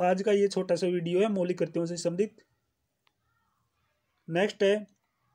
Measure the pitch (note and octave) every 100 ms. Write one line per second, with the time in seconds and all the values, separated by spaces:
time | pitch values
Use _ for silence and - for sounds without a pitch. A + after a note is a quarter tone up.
0 | F3+ F#3 G3+ G3+ G3+ G3 F#3 E3+ F3+ F3+
1 | E3+ F3 A3 G3 F3 F3 D#3+ E3+ E3+ E3+
2 | E3+ F3 G#3+ - _ _ _ _ _ _
3 | _ _ _ _ _ _ _ _ _ _
4 | _ _ - E3 G3+ - G3 G#3 G3+ _
5 | _ _ _